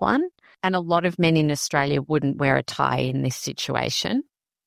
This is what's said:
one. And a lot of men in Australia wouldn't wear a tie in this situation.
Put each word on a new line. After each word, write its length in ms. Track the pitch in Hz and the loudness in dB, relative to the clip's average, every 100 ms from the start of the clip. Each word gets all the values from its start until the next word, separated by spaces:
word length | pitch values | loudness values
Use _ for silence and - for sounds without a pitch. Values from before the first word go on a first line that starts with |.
one. 240 | - 247 359 - _ _ | 0 2 0 -6 _ _
And 120 | 185 | -2
a 120 | 185 170 | 0 2
lot 120 | 170 | 0
of 140 | 175 175 | 0 2
men 180 | 170 160 | 4 4
in 140 | 151 | 2
Australia 500 | 147 - 151 139 143 | 0 -2 0 0 -2
wouldn't 380 | 135 151 139 - | 0 0 0 0
wear 180 | 139 135 | 2 2
a 80 | |
tie 380 | 131 - 131 131 | 0 -2 -2 0
in 200 | 131 131 | -2 -2
this 160 | 131 - | -2 -4
situation. 760 | - 139 - 123 120 - - 247 - _ _ _ | -10 -8 -6 -4 -2 -4 -2 -4 -4 _ _ _